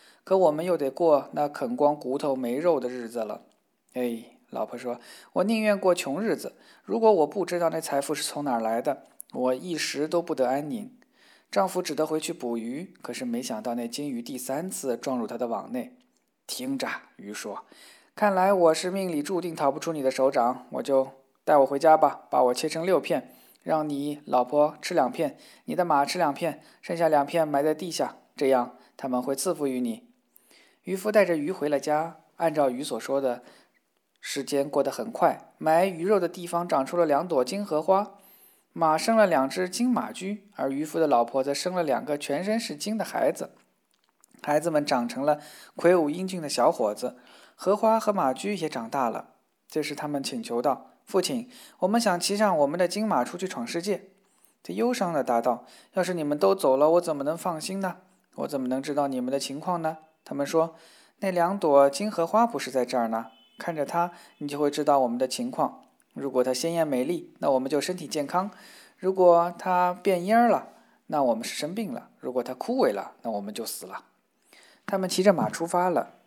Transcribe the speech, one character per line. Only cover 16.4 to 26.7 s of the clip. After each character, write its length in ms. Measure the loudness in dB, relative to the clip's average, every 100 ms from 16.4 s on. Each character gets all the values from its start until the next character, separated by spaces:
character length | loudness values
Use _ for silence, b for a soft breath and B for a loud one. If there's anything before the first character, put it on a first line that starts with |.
| -14
“听 300 | -10 -6 -4
着”， 100 | -4 -8 -12 -18
鱼 140 | -14
说 360 | -10 -10 -10 B B B B B 0
，“看 180 | 2
来 160 | 4 4
我 220 | 6 6
是 180 | 4 0
命 160 | -4 -2
里 160 | -2
注 160 | -2 -4
定 160 | -4
逃 160 | 0 0
不 80 | 0
出 140 | -2
你 80 | -2
的 80 | -2
手 200 | 2 2
掌， 360 | 4 2 0 -6
我 120 | -8
就 280 | 0 2 0 -4 _ _
带 120 | 4 6
我 60 |
回 140 | 6 4
家 180 | 6 8
吧， 300 | 6 2 -2
把 140 | 2
我 100 | 2
切 160 | 2 -2
成 160 | -4
六 140 | 0 0
片， 340 | 0 -4 -4 B B B
让 260 | -4 -2 -2
你 320 | -4 -6 -8
老 180 | -2 0
婆 340 | 2 4 2 0
吃 120 | -2
两 180 | 2 2
片， 260 | 0 -4 -6 B B -4
你 100 | -2
的 80 |
马 200 | 2 2
吃 140 | 2 0
两 160 | 0
片， 260 | 0 -4 -4 B